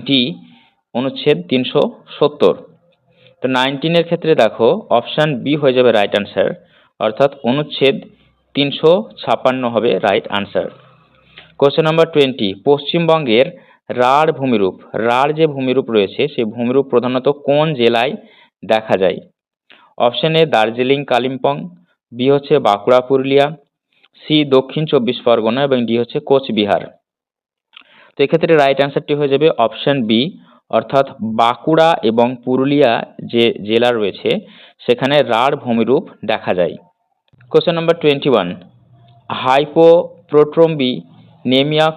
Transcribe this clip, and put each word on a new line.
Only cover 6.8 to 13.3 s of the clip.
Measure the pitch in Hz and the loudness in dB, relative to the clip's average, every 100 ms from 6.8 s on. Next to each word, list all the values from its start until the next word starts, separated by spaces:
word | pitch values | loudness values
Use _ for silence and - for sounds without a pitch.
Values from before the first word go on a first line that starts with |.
| _ - | _ -6
অর্থাৎ | 110 - 143 - 113 | -4 0 0 0 -2
অনুচ্ছেদ | 139 143 - 135 143 - _ _ _ _ | -2 -4 0 0 0 -6 _ _ _ _
তিনশো | 139 143 143 156 185 220 - | -4 -4 0 2 2 -2 -8
ছাপান্ন | - 117 131 127 123 | -4 -2 0 -2 -2
হবে | 117 117 185 107 | -2 0 0 0
রাইট | 107 - 101 | 0 -2 -6
আনসার। | 101 95 - - _ _ _ _ _ - - - | -4 -6 -8 -12 _ _ _ _ _ -20 -14 -2
কোশ্চেন | 139 151 160 | 0 2 0
নাম্বার | 165 160 | 2 2
টোয়েন্টি, | 151 135 123 104 95 139 | 2 0 0 -6 -2 0
পশ্চিমবঙ্গের | 143 - 170 165 160 135 | 0 0 -2 0 0 2